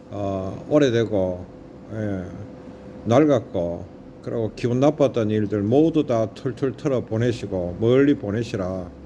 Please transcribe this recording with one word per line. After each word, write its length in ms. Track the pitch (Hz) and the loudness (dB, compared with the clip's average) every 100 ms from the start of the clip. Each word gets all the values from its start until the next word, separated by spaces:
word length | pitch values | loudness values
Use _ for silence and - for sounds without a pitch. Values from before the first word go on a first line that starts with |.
| - | -12
어, 540 | 101 98 95 95 - - | -6 -4 -4 -6 -10 0
오래되고, 760 | 147 139 117 104 104 92 90 90 - - - - | 4 6 4 2 2 0 -2 -10 -16 -20 -20 -12
예, 300 | 110 104 98 90 92 104 - - - - - 107 | -8 -6 -6 -8 -12 -14 -16 -18 -18 -18 -8 2
낡았고, 800 | 123 151 127 - 95 85 87 95 - - - | 4 6 4 0 -4 -4 -6 -12 -18 -20 -16
그리고 300 | - 120 107 - | -8 -4 -4 -4
기분 240 | 120 123 | -2 2
나빴던 500 | 143 151 135 117 107 | 2 4 2 2 0
일들 320 | 107 101 104 | 0 0 0
모두 460 | 101 135 160 156 139 | 2 4 4 2 0
다 240 | 113 110 | 0 -2
툴툴 440 | - 131 117 135 - | -4 -8 -4 -4 -4
털어 280 | 147 127 120 | -2 -2 -2
보내시고 720 | 110 123 - 95 92 87 87 | 0 0 -2 -4 -4 -4 0
멀리 360 | 110 131 143 143 | 4 6 6 2
보내시라. 720 | 101 107 117 107 92 92 90 - | 0 -4 -4 -4 -4 -6 -8 -14